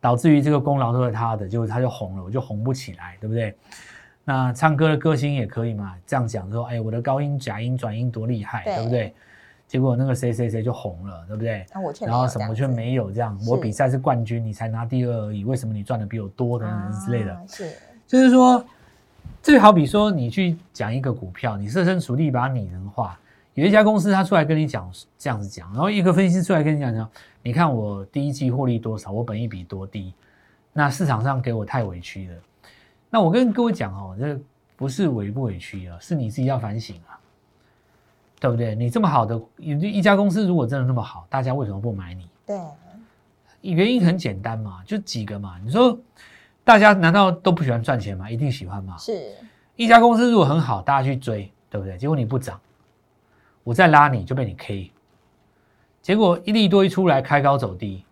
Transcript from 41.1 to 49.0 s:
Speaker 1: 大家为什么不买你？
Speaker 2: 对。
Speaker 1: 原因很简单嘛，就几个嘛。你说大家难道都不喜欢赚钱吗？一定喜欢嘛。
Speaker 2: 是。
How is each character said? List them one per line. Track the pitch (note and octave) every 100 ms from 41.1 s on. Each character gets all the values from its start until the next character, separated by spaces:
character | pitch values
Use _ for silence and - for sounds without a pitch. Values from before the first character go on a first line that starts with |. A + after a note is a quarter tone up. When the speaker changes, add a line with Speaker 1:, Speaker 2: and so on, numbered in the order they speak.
| F2+ F2
Speaker 1:
大 | C3+
家 | C3
为 | C3 A2+
什 |
么 | G2
不 | A2+
买 | G2 F2+
你？ | F2+ F2 _ -
Speaker 2:
对。 | G3+ E3 D3 E3+ G3 A3+ _ _ _ _ _
Speaker 1:
原 | G3 E3+ G3+
因 | B3 F3
很 | F3+
简 | C#3 F#2+
单 | G#2 A2+
嘛， | G#2+ F#2 F#2
就 | G#3+
几 | G#3 A#2+ G2+
个 | G2+
嘛。 | G2+ F2+
你 | G#2
说 | F3+ B3 A#3 - _ - - _ _
大 | - A3
家 | G#3+
难 | G3 E3
道 | F#3+ F#3+
都 | F3 F#3+
不 | E3+
喜 | C3+
欢 | A#2
赚 | A#2 B2+
钱 | G2+ F#2+
吗？ | G2
一 | A#2
定 | C#3+
喜 | - F2+
欢 | G2
嘛。 | F#2+
Speaker 2:
是。 | F2